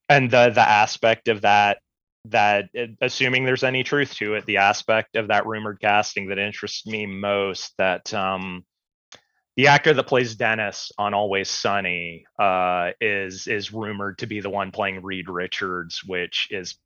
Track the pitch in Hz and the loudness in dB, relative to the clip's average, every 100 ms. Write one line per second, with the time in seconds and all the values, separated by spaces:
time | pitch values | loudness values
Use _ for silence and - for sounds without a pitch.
0 | - 143 127 123 120 113 113 104 110 - | 2 2 6 6 6 6 4 4 2 2
1 | 113 110 117 104 104 104 104 101 _ _ | 0 2 0 0 4 4 4 0 _ _
2 | _ _ 110 113 104 101 98 123 117 110 | _ _ -2 2 4 2 -2 -8 -8 -4
3 | 127 - 131 127 131 127 131 131 127 143 | -4 0 0 2 2 2 2 0 0 0
4 | 135 - 104 107 - 98 98 104 - 110 | -2 -4 -4 -4 0 4 4 2 2 0
5 | - 110 104 104 107 107 107 98 104 104 | 0 -4 0 0 0 -6 -6 -2 2 2
6 | - 104 95 98 101 - 104 - 110 110 | 2 -6 -6 -4 -4 -6 -10 -10 -8 -8
7 | 104 95 101 101 98 90 - - 95 90 | -6 -6 -2 0 0 -4 -10 -2 0 0
8 | - 107 95 95 92 90 - _ _ _ | -4 -4 -2 -2 -6 -10 -14 _ _ _
9 | _ - _ _ _ - 139 143 160 131 | _ -20 _ _ _ 2 6 6 6 2
10 | - 127 120 110 113 110 101 - - - | 4 2 0 -2 -2 -2 -4 -6 -12 -4
11 | 104 101 104 98 95 - 110 101 90 87 | -2 0 0 -2 -2 -2 0 0 -2 -4
12 | 85 82 _ - 101 92 92 90 87 - | -6 -12 _ 0 2 2 2 0 -2 -2
13 | 110 101 95 95 - 104 95 110 107 101 | -2 -2 -4 -8 -6 -6 -6 -8 -8 -6
14 | 101 95 110 107 98 98 98 107 98 95 | -8 -8 -8 -6 -6 -4 -6 -4 -4 -4
15 | 95 95 87 87 92 - 95 90 85 - | -8 -8 -6 -6 -6 -6 -4 -6 -8 -12
16 | 98 90 87 - - 101 90 - | -6 -6 -4 -4 -6 -6 -10 -14